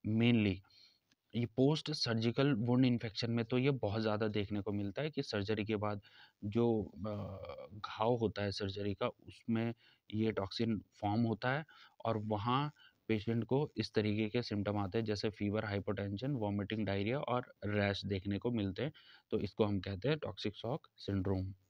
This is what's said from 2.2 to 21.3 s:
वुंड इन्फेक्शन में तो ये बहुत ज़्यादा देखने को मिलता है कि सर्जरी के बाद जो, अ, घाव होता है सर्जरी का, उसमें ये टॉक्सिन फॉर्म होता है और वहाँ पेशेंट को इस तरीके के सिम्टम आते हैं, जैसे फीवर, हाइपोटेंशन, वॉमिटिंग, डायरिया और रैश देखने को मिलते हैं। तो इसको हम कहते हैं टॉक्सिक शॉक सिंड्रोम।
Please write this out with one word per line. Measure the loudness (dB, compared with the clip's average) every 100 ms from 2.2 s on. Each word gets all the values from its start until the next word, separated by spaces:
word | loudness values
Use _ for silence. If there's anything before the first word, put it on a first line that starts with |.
| 2 2 2
वुंड | 2 2 4 4
इन्फेक्शन | 2 -2 -4 -2
में | -2
तो | 0 2
ये | 2
बहुत | 2 0 0
ज़्यादा | 0 0 0
देखने | 0 -2 -2
को | -2
मिलता | -2 -2 -4
है | -4
कि | -4
सर्जरी | -2 -2 0 -2
के | 0 0
बाद | 0 -4 -10 -20 -20 _
जो, | -2 2 4 2 -2 -6 -6
अ, | -6 -8 -10 -10 -12 -14
घाव | -12 -10 0 2
होता | 4 0 0
है | -4
सर्जरी | -2 -4 -4 -4
का, | -2 -4
उसमें | -4 -20 -12 -2 0 0 -4 -16 _ _
ये | 0 0
टॉक्सिन | 0 -4 -2 0 0 -4 -4
फॉर्म | 0 2
होता | 2 0 0
है | -2 -4 -18 -20 _
और | -2 -2
वहाँ | -2 -2 2 0 0 -6 -20 _ -2
पेशेंट | -2 0 -2
को | 2 0 0 -4
इस | -2
तरीके | 0 2 2 0
के | -2
सिम्टम | -2 -2 0 0
आते | 0 -2
हैं, |
जैसे | -2 -2 -2
फीवर, | -2 0 0
हाइपोटेंशन, | 0 -2 -2 -4 -4 -4 -2
वॉमिटिंग, | 0 0 0 -2 -2 0
डायरिया | 0 0 -2
और | 0 -2 -2 -8
रैश | 0 2 2 0
देखने | -2 -2 -2 -2
को | 0
मिलते | 0 0 -2
हैं। | -4 -6 -20 -20 _
तो | -2
इसको | -2 2
हम | 2 2
कहते | -2 -2 0
हैं | 0
टॉक्सिक | -4 -4 -6
शॉक | -4 -6 -6 -8 _
सिंड्रोम। | -2 0 0